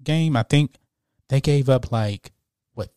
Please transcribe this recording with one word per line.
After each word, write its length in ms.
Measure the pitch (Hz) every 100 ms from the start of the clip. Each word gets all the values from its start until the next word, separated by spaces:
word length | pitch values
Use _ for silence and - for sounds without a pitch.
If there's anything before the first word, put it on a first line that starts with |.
game? 340 | 139 160 160 127
I 60 |
think 320 | 110 147 147 _ _ _ _ _ -
they 120 | 135
gave 280 | 151 143 131
up, 240 | 131 -
like, 400 | 117 104 101 - _ _ _ _
what, 160 | - 107